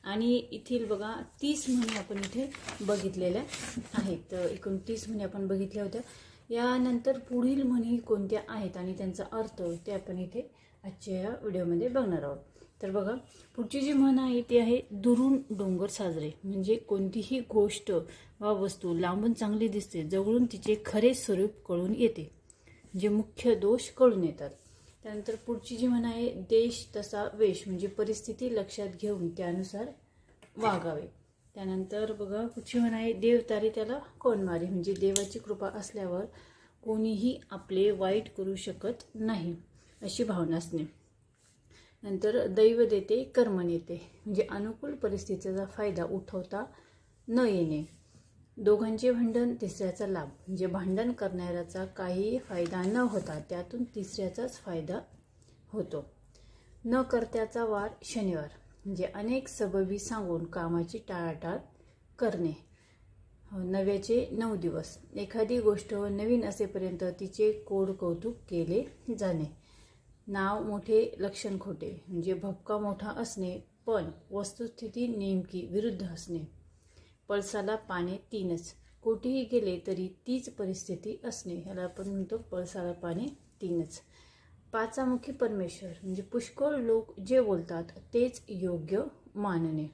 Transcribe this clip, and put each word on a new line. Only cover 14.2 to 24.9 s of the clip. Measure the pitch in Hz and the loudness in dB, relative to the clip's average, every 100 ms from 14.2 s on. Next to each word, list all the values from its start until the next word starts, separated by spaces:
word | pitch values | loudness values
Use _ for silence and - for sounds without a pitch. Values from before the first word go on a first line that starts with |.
| 262 240 | 4 2
ती | 240 240 | 6 6
आहे, | 226 247 - | 6 4 2
"दुरून | 202 233 240 262 269 - | 0 6 6 6 4 2
डोंगर | 202 196 180 196 | -2 0 0 0
साजरे", | - 190 160 151 - | -2 -2 0 -4 -6
म्हणजे | 196 196 190 226 | -6 -2 2 0
कोणतीही | - 196 190 226 202 262 | 2 0 0 -2 -2 -4
गोष्ट | 233 214 208 - - 175 165 - - - | 2 4 4 2 0 0 -2 -14 -20 -2
वा | 208 | 0
वस्तू | 202 196 - 180 | 2 0 -2 -2
लांबून | 170 180 185 226 | 0 2 2 2
चांगली | 226 214 214 220 | 2 0 2 2
दिसते, | 202 190 170 | 0 -4 -6
जवळून | 156 190 202 240 240 | 0 0 4 4 4
तिचे | 196 - 214 - | 2 0 0 2
खरे | 214 233 | 6 6
स्वरूप | 254 - 185 208 - - | 6 0 2 2 0 -2
कळून | 175 185 220 | 0 0 4
येते, | 226 170 151 - _ - - - - 190 | 4 2 -10 -14 _ -20 -20 -20 -8 0
जे | 208 | 2
मुख्य | 208 214 - 240 214 | 2 0 0 4 6
दोष | 196 240 - | 6 4 0
कळून | - 254 196 | 6 6 8
येतात. | 165 - 143 - - - - | 0 -2 -10 -12 -20 -20 -20